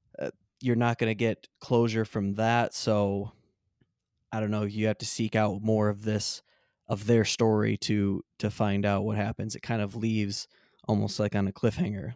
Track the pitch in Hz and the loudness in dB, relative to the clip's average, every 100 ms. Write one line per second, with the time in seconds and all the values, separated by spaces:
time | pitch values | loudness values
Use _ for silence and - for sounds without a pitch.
0 | _ - 69 - _ _ 127 117 120 117 | _ -10 -10 -10 _ _ 0 2 2 2
1 | 113 107 117 104 - _ - 120 117 110 | 0 0 -2 -2 -8 _ 0 2 4 2
2 | 110 113 98 98 113 120 113 - - 104 | -2 -2 -2 0 2 2 0 -2 0 2
3 | 101 98 101 - _ _ _ _ _ _ | 2 0 -6 -12 _ _ _ _ _ _
4 | _ _ _ 113 107 107 104 107 107 104 | _ _ _ -4 -2 -2 -2 0 0 0
5 | 113 - 113 110 107 101 107 110 107 101 | -4 -4 0 2 0 0 0 2 2 0
6 | 107 107 - - - _ _ _ - 107 | -2 -2 -2 -8 -14 _ _ _ -6 -4
7 | 107 117 107 - 113 107 107 107 - 107 | 4 4 4 2 2 4 2 0 0 2
8 | 101 95 - - 107 - 107 101 101 98 | 2 0 -6 -6 -4 0 0 2 2 0
9 | 104 107 101 - 110 - - 117 101 104 | 0 -2 -2 -4 -6 -8 -4 -2 -4 -4
10 | 113 110 101 98 - _ _ _ - 107 | -2 0 0 -4 -10 _ _ _ -2 0
11 | 104 - 107 104 98 - 117 151 175 98 | 0 -2 -2 0 -2 0 -2 0 -2 -4
12 | - | -8